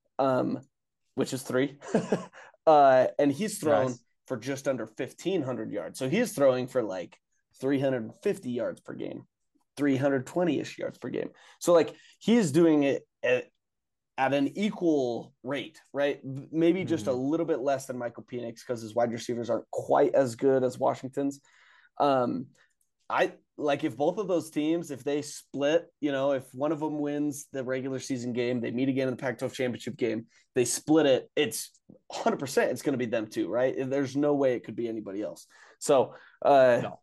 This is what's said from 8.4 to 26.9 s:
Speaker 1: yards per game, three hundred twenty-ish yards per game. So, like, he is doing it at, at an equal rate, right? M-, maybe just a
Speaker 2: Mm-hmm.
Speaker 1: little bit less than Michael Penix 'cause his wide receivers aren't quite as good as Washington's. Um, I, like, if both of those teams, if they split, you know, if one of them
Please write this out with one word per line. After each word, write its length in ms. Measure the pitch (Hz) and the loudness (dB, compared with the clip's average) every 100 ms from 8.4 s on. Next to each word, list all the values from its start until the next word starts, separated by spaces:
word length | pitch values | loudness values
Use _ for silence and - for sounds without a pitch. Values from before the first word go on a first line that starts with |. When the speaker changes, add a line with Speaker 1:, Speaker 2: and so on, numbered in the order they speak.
| 127 | -6
Speaker 1:
yards 280 | 120 101 85 | -4 -4 -6
per 140 | - | -12
game, 320 | 64 50 - - _ _ _ _ - | -10 -10 -10 -16 _ _ _ _ -2
three 220 | 143 131 | 0 2
hundred 280 | 143 135 127 | 2 0 -2
twenty-ish 520 | 170 175 131 - - | -2 0 -2 -4 -8
yards 200 | - - | -10 -10
per 120 | - | -8
game. 220 | - 50 - - _ | -6 -8 -12 -20 _
So, 140 | - | 4
like, 200 | 170 147 - - _ | 4 4 -2 -20 _
he 180 | - 233 | 2 4
is 160 | 170 | 4
doing 300 | 147 165 151 | 6 6 6
it 220 | 139 120 - _ | 4 0 -6 _
at, 260 | 120 127 - _ _ _ _ _ _ - | 0 0 -2 _ _ _ _ _ _ -2
at 160 | 135 | 0
an 240 | 139 139 - | 2 0 0
equal 760 | 214 - 170 147 123 113 - _ | -2 0 2 2 0 -4 -10 _
rate, 380 | 123 143 156 - _ | -8 -6 -8 -14 _
right? 300 | 139 143 - | -2 -2 -2
M-, 240 | 131 135 - | -8 -12 -6
maybe 320 | 156 170 185 156 | 2 4 2 0
just 220 | 160 143 | -2 -2
a 20 | |
Speaker 2:
Mm-hmm. 100 | 127 135 | -2 0
Speaker 1:
little 140 | 160 160 | 0 0
bit 140 | 139 | -2
less 260 | 139 131 - | -2 -2 -4
than 120 | 123 | -8
Michael 260 | 120 120 | -8 -10
Penix 420 | 117 120 117 113 - | -12 -10 -10 -10 -8
'cause 160 | 117 | -8
his 140 | 110 113 | -4 0
wide 160 | 117 | 0
receivers 380 | 113 - 120 113 | -2 -6 -4 -2
aren't 200 | 113 - | -4 -4
quite 460 | - 131 139 143 135 | -8 0 2 4 4
as 220 | 131 113 | 0 2
good 260 | 139 135 | 2 4
as 160 | 127 123 | 2 0
Washington's. 600 | 127 127 135 139 139 139 _ _ _ _ _ - | -2 -2 -6 -4 -4 -6 _ _ _ _ _ 0
Um, 480 | 143 131 123 - 139 _ _ _ _ _ - | 2 2 2 -2 -8 _ _ _ _ _ -4
I, 240 | 123 185 - _ - | 0 0 -2 _ -6
like, 260 | 147 139 | -2 -2
if 140 | 151 120 | -2 0
both 200 | 151 185 | 0 0
of 120 | 185 | -2
those 200 | 170 - | -2 -2
teams, 400 | 151 151 170 143 | -2 0 -2 -4
if 140 | 127 | -8
they 180 | 143 147 | -4 -4
split, 640 | 143 - - 135 143 165 - _ | -6 -12 -12 -2 0 0 -2 _
you 140 | 147 | -4
know, 180 | 135 139 | 0 0
if 140 | 135 135 | -2 -4
one 180 | 127 147 | -6 -4
of 80 | 151 | -2
them 180 | 156 | -4